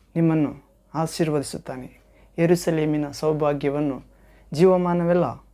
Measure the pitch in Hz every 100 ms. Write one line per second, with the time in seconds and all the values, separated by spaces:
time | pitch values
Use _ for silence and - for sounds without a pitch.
0 | _ 170 165 160 143 143 - _ _ 147
1 | 160 - 160 147 127 - - 127 127 -
2 | _ - - - 170 175 175 160 156 151
3 | 143 - 156 156 151 143 143 143 147 135
4 | - _ - - - 143 185 185 175 175
5 | 170 175 135 - -